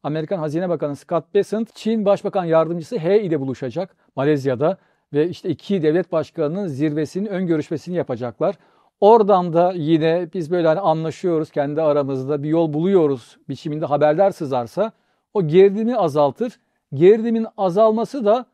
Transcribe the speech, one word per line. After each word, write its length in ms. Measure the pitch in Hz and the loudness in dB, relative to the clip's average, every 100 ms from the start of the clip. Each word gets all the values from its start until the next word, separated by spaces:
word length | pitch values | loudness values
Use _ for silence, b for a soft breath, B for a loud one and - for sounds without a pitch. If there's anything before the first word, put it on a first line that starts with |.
Amerikan 360 | 139 156 156 196 | -6 -6 -6 -6
Hazine 300 | 156 151 180 | -4 -4 -2
Bakanı 260 | 160 151 143 | -2 -4 -8
Scott 380 | - 170 - | -4 -4 0
Bessent, 420 | 202 196 214 226 - | -2 0 -4 -6 -6
Çin 300 | 214 226 202 | -2 0 2
Başbakan 400 | 196 202 196 170 | 0 0 -4 0
Yardımcısı 520 | 160 160 175 151 233 | 2 2 -4 -8 -6
He 240 | 160 208 | 0 0
ile 180 | 196 160 | 2 -4
buluşacak 560 | 135 123 131 113 190 _ _ - | -4 -6 -8 -8 -10 _ _ -4
Malezya'da 640 | 139 151 135 123 151 190 _ _ _ | 0 0 0 0 -2 -2 _ _ _
ve 160 | 143 170 | -2 -2
işte 200 | 170 190 | -4 -8
iki 320 | 147 - 196 | -8 -4 0
devlet 300 | 151 165 175 | 0 0 -2
başkanının 560 | 160 147 - 147 180 196 | -4 -6 -6 -4 -4 -6
zirvesinin 580 | 131 156 147 151 180 208 | -4 -2 -2 -6 -6 -6
ön 220 | 185 185 | -4 -2
görüşmesini 480 | 160 - 160 - 180 | -2 -2 -8 -6 -6
yapacaklar. 600 | 135 120 123 - 160 - b b b _ | -6 -6 -8 -4 -4 -4 b b b _
Oradan 540 | 202 226 202 190 175 | 6 6 6 2 2
da 200 | 165 180 185 | 2 0 0
yine 540 | 151 165 160 170 175 | 0 2 2 0 -4
biz 180 | 190 156 | -8 -4
böyle 160 | 180 165 | 0 2
hani 120 | 156 | 2
anlaşıyoruz 720 | 196 160 160 - 185 160 156 | 0 0 -4 -4 -2 -2 -2
kendi 300 | 156 143 151 | -4 -2 0
aramızda, 600 | 156 147 139 135 131 147 | 0 0 0 -4 -4 -4
bir 60 | 151 | -2
yol 240 | 160 165 | 0 0
buluyoruz 640 | 147 175 196 151 135 - _ - | 0 2 4 2 0 -8 _ -12
biçiminde 360 | 135 156 151 156 | -10 -8 -6 -2
haberler 460 | 143 151 156 196 | 2 2 4 2
sızarsa 600 | - 147 127 117 - 220 _ _ _ _ | 0 -4 -4 -4 -4 -6 _ _ _ _
o 140 | 214 156 | -4 2
gerilimi 500 | 170 196 196 226 247 | 6 4 4 -2 0
azaltır. 640 | 170 143 143 - 240 - _ _ _ | 0 2 0 0 -8 -8 _ _ _
Gerilimin 540 | 139 180 220 226 226 220 - | 4 6 6 2 -2 -4 -2
azalması 680 | 190 175 220 220 226 285 202 | -2 4 2 2 -4 -2 0
da 200 | 233 247 | 0 -2